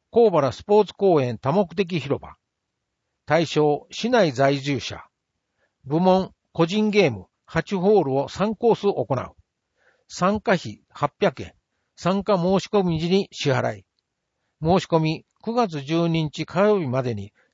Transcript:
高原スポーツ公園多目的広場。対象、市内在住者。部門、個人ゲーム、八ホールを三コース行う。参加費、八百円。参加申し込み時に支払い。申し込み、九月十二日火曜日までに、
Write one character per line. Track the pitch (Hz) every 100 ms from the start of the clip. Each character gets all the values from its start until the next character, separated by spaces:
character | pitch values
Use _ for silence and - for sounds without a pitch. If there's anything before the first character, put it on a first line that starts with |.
| _
高 | 226 226
原 | 170 135
ス | -
ポ | - 208
ー | 202
ツ |
公 | - 196 160
園 | 123 113
多 | 131
目 | 175 180
的 | 170 185 180
広 | 139 127
場。 | - - _ _ _ _ _ _ _ _ -
対 | 156 165
象、 | - 151 147 -
市 | - 226
内 | 247 175
在 | 120 139 143
住 | 135 135
者。 | - - - _ _ _ _ _ _ _ 131
部 | 156
門、 | 185 185 185 _ _
個 | - 165
人 | 208 214
ゲ | 208 165
ー |
ム、 | 101 - _ _
八 | 139 - 196
ホ | 185 214
ー |
ル | 139 135
を | 135
三 | - 208 220
コ | 233
ー | 202
ス |
行 | 202 165 123
う。 | 127 98 - _ _ _ _ _ _ _
参 | - 180 214
加 | -
費、 | 185 113 104 _
八 | - 147 -
百 | 196 -
円。 | 95 _ _ _ _ -
参 | 170 196
加 | 196 196
申 | 175 190
し | -
込 | 208
み | 180 156
時 | 170
に | 190 190
支 | - 143
払 | 127 117 104
い。 | - _ _ _ _ _ _ -
申 | 156 185
し | -
込 | 165
み、 | 156 160 - _
九 | -
月 | 233 220 156
十 | 135 165 170
二 | 165 156
日 | - 156
火 | 170 208
曜 | 208
日 | 147
ま | 127
で | 123 107
に、 | 98 _ _